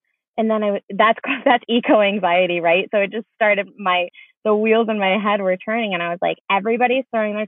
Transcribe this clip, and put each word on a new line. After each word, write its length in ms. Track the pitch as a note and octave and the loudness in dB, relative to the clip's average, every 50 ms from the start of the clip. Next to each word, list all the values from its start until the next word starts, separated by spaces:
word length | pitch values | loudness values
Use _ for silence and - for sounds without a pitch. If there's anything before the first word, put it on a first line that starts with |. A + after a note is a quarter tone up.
| _ _ _ _ _ _ _ A#3 | _ _ _ _ _ _ _ -4
And 120 | A3 A3 | -2 0
then 120 | A3 G#3+ | 0 0
I 40 | G#3+ | 0
w-, 160 | G#3 G3+ G#3 - - | -2 -2 -4 -6 -4
that's, 300 | G#3 F#3+ G#3+ A3+ A3+ - | 0 2 4 4 2 0
<laughs> 220 | - - C#4 B3 - | -4 -6 -6 -2 2
that's 200 | C#4 B3 A#3+ - - | 2 2 2 0 0
eco 320 | A#3 A#3+ - - D4 G#3+ | -2 0 2 2 4 4
anxiety, 600 | G#3 G3+ G3+ G#3 F#3 F3 F3 F#3 F#3 F3 F3 F3 | 4 2 0 0 0 2 2 2 2 0 0 0
right? 280 | E3 E3+ E3+ F#3 F#3+ - | 2 2 2 2 0 0
So 80 | - G#3 | -2 -2
it 100 | G3 F#3+ | -2 -2
just 160 | G#3 A3+ - _ _ | -4 -8 -10 _ _
started, 340 | - A3+ G#3 G#3 G3 G3+ F#3+ - G3 | 0 0 2 2 0 -2 -6 -10 -6
my, 300 | G3+ F#3 F3+ F3+ F3 - - - - - _ _ - | -2 0 0 0 -2 -4 -8 -16 -20 -20 _ _ -2
the 100 | A3 G#3 | 0 0
wheels 340 | G#3+ A3 A3 A3 A#3 A#3 G#3+ | 2 2 2 2 2 2 0
in 100 | A3 G#3 | -2 0
my 200 | G3 F#3+ F#3 A3 | 0 0 0 0
head 240 | G3 G#3+ G#3 G3+ | 0 0 -2 0
were 160 | G3 F#3 F#3 F#3 | 0 -2 -2 -2
turning 340 | - G#3+ A3 A#3 A3+ G3+ | -4 -6 -4 -4 -4 -4
and 100 | F#3 E3+ | -4 -4
I 60 | F3 F3 | -4 -6
was 100 | F3 F3+ | -6 -4
like, 160 | F3 E3 E3 - _ - | -4 -4 -4 -6 _ -4
"Everybody's 540 | G3 G3 G3 A3+ A#3 A3 B3 A#3+ C4 C4+ B3+ _ | -2 -2 0 -2 0 0 0 0 0 -2 -4 _
throwing 240 | - A3+ G#3+ G#3+ G#3 | -4 -4 -4 -2 -4
their 120 | G#3 G#3+ | -6 -8